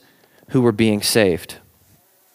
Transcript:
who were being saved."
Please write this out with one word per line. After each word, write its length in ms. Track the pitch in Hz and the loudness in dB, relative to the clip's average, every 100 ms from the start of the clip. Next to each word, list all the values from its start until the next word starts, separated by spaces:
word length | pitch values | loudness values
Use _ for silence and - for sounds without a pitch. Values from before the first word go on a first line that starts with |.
| _ _ _ _ - | _ _ _ _ -6
who 120 | 131 | 0
were 100 | 120 | 0
being 300 | 107 110 104 | 2 0 0
saved." 540 | - 117 98 80 - - _ _ _ _ _ _ _ | 0 0 2 0 -8 -20 _ _ _ _ _ _ _